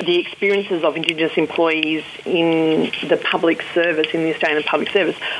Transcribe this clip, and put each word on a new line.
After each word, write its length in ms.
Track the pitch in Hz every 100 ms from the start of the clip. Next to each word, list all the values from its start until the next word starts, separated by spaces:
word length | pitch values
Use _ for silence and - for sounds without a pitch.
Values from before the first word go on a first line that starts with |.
| 170
the 140 | 175
experiences 640 | - - 202 202 196 170
of 120 | 160 160
Indigenous 400 | 160 160 160 180
employees 680 | 151 - 165 160 156 156 - -
in 680 | - 175 165 165 160 160 156 - -
the 80 | 165
public 460 | - 175 170 160 -
service, 340 | 175 170 156 156
in 100 | 165
the 100 | 160
Australian 300 | 156 160 151
public 280 | 147 151 -
service. 240 | 202 165 - -